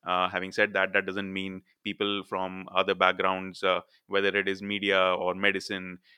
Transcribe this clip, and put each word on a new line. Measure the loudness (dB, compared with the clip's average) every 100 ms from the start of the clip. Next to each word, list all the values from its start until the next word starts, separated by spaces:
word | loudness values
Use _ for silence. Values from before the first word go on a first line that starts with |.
| -4
Uh, | 0 0
having | -2 -4
said | 0 0
that, | 0 0
that | 0 -2
doesn't | -4 -6
mean | -6 -8 -10 -16 _
people | -8 -4 -2 -2 -4
from | -6 -6 -8 0
other | 2 4
backgrounds, | 4 4 4 2 0 -4 -2
uh, | 0 2 -2 _ -4
whether | 0 2
it | 2 0
is | -2
media | -4 -2 2 4
or | 4 2 0
medicine | 0 0 0 -4 -8 -8 -14 _